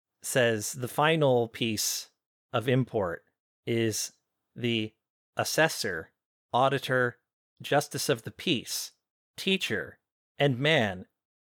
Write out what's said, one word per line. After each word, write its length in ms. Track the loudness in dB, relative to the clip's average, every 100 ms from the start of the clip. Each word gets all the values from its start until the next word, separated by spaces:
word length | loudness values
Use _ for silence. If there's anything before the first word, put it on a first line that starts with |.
| _ _
says, 500 | -2 2 4 2 -2
"The 160 | -6 -4
final 580 | 2 2 4 4 4 2
piece 600 | -2 -2 -2 -2 -4 -8 _ _ _ _
of 160 | -4 2
import 540 | 0 0 -2 -2 -4 _ _ _ _ -4
is 460 | 0 0 -2 -6 -12 _ _ _ -6
the 360 | -2 -2 -4 -10 _ _ _ -6
assessor, 760 | -2 2 2 0 -4 -6 -10 _ _ _ _
auditor, 640 | 2 2 0 0 0 0 -4 _ _ _ -18
justice 460 | 0 0 0 -2 -2
of 140 | -2
the 80 | -6
peace, 600 | -6 -2 -2 -4 -8 -8 -14 _ _ _ -6
teacher, 640 | -2 -2 -2 -4 -6 -14 _ _ _ 0
and 200 | 2 2
man, 480 | 2 2 2 -2 -12 _ _ _